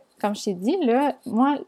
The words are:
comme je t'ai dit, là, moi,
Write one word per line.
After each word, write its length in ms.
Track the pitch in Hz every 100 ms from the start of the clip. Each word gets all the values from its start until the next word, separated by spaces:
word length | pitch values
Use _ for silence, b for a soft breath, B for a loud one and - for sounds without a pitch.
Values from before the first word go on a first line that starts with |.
| _ _
comme 140 | 208
je 80 | 208
t'ai 120 | -
dit, 220 | 180 202 381
là, 320 | 277 240 285 254 -
moi, 320 | 214 269 285